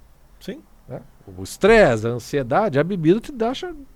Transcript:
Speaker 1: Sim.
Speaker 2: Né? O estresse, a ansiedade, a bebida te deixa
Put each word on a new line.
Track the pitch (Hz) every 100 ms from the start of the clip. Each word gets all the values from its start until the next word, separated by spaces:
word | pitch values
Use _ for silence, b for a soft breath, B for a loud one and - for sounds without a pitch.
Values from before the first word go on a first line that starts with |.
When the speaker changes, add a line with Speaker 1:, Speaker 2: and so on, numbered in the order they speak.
| - _ _ _
Speaker 1:
Sim. | - 277 - _ -
Speaker 2:
Né? | 127 - _ - 92
O |
estresse, | 95 - 196 226 170 113 117
a |
ansiedade, | 120 - 147 120 151 214 135
a |
bebida | 165 196 156 214
te | 269
deixa | 269 226 269 359 302 269